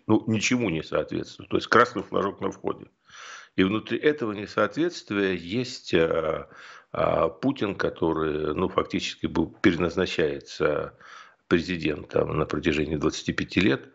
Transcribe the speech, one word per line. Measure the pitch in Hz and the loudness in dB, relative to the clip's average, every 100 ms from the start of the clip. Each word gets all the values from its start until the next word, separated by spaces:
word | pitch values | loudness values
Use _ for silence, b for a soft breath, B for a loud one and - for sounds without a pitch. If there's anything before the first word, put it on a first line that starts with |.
| - | 0
ну, | 107 - | 2 2
ничему | 110 - 127 107 | -2 0 0 0
не | 80 | -2
соответствует. | - 78 - 80 78 - - | -2 -2 -2 -4 -8 -12 -4
То | 90 | -4
есть | - | 4
красный | 113 120 104 | 6 6 0
флажок | - 95 95 - | -4 -2 -2 -2
на | 98 | -6
входе. | - - - - _ B B B B B - | -4 -6 -6 -10 _ B B B B B 2
И | |
внутри | 95 107 107 113 | 2 2 -2 0
этого | 151 151 110 | 2 2 -2
несоответствия | 104 98 - 104 143 170 - - 101 95 90 | -4 -4 0 0 0 -2 -4 -4 0 0 0
есть, | 85 117 123 - - | -4 -4 -4 -8 0
а, | 85 82 80 78 78 73 B B B B | 2 4 2 0 -4 -8 B B B B
а, | - 80 80 82 | 0 2 4 2
Путин, | - 131 131 104 92 | 0 -2 0 -2 -2
который, | 82 - 82 80 78 76 76 80 | -4 0 0 2 0 0 -2 0
ну, | 90 | 0
фактически | 87 80 90 - - 80 | 0 -2 -2 -4 -4 -2
был, | 82 80 - | 0 -2 2
переназначается | 101 85 85 85 87 - 76 71 - - 78 76 78 B B B B B - | 4 4 2 2 0 2 0 -2 -8 0 0 2 -4 B B B B B 2
президентом | 87 80 87 78 - - 76 76 78 | 2 4 -2 -2 -4 -2 0 0 0
на | 76 | -2
протяжении | 76 73 76 76 76 | 0 0 0 0 0
двадцати | 80 - - | 0 -2 -4
пяти | - - - | -4 -2 2
лет. | 104 135 - | 2 2 -4